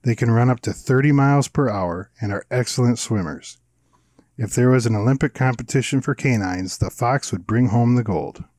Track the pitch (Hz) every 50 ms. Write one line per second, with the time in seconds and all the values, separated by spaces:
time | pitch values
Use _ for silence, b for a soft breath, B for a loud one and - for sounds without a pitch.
0 | _ 120 117 - 120 117 113 117 123 127 127 117 - - - - - - 131 131
1 | 139 147 143 143 139 139 143 143 131 - _ - 143 123 104 101 92 87 85 87
2 | 95 _ _ _ 113 101 98 - - _ - 123 123 - - - 123 120 - -
3 | - - 117 104 90 78 71 - - - - _ _ _ _ _ _ b b b
4 | b b b b b b b - 113 101 - - 123 127 131 131 113 117 110 104
5 | 101 123 135 135 - 139 _ - 131 127 123 110 123 - - 139 123 - - 135
6 | - - 135 - - 139 123 110 98 92 92 92 92 92 - - - 87 - -
7 | 123 120 131 139 - - - 90 87 - 107 120 127 117 98 120 120 120 123 123
8 | 117 104 95 78 - - - - - _ _